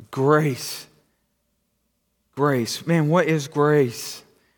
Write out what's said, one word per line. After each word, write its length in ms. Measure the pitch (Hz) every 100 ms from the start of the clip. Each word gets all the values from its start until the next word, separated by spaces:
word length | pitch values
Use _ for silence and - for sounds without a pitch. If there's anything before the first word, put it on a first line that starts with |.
| 110
Grace. 760 | - 135 151 151 120 - - - _ _ _ _ _ _ _ _ _ _ _ _ _ _ -
Grace. 500 | 143 131 110 - -
Man, 240 | 170 151
what 160 | 175 156
is 220 | 160 135
grace? 760 | 147 147 151 127 - - - - _ _